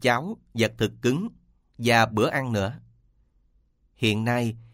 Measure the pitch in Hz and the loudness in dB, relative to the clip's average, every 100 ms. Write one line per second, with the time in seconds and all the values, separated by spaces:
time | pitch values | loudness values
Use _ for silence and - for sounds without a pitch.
0 | 123 120 175 226 _ 117 110 - 110 113 | 0 0 -2 -12 _ -2 -2 0 -4 0
1 | 123 143 214 - _ _ _ - 117 117 | -2 0 -4 -10 _ _ _ -4 2 4
2 | 113 107 135 147 131 107 98 147 - _ | 4 2 0 0 -2 -2 -2 -6 -16 _
3 | _ _ _ _ _ _ _ _ _ _ | _ _ _ _ _ _ _ _ _ _
4 | 110 107 113 120 117 110 - | 0 0 0 -2 -2 -6 -14